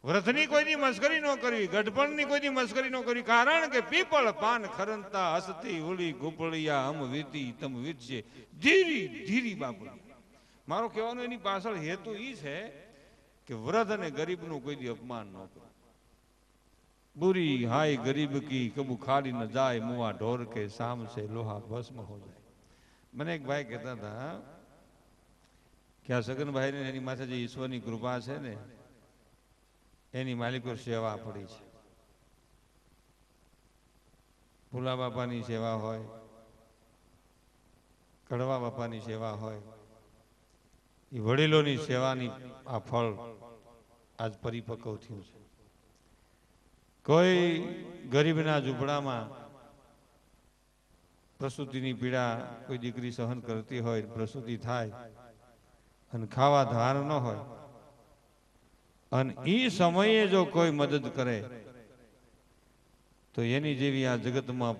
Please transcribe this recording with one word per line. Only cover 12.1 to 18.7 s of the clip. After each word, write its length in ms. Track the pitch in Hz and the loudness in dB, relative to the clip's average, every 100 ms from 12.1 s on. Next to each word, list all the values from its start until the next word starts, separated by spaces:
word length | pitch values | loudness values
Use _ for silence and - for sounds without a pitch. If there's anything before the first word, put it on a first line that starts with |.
| 208 | -8
ઈ 200 | 254 220 | -8 -8
છે 340 | 143 151 226 147 196 - - - _ _ - | -8 -8 -10 -14 -20 -20 -20 -20 _ _ -10
કે 80 | |
વૃદ્ધ 380 | 117 117 208 208 | -8 0 0 2
અને 200 | 214 170 | -2 -4
ગરીબનું 520 | 135 160 180 165 151 | -4 -4 -4 -6 -8
કોઈ 120 | 131 139 | -6 -6
દી 120 | 127 | -6
અપમાન 400 | 110 123 120 101 | -8 -8 -10 -10
ન 180 | 95 95 | -14 -18
કરો. 220 | - - _ _ _ _ _ _ _ _ _ _ _ _ _ _ 143 | -20 -20 _ _ _ _ _ _ _ _ _ _ _ _ _ _ 0
બુરી 500 | 180 185 160 131 117 | 4 4 4 2 2
હાય 320 | 131 156 135 | 4 4 2
ગરીબ 400 | 127 135 147 139 | 0 0 0 -2
કી 320 | - 127 | -2 -2
કબુ 260 | 117 | -2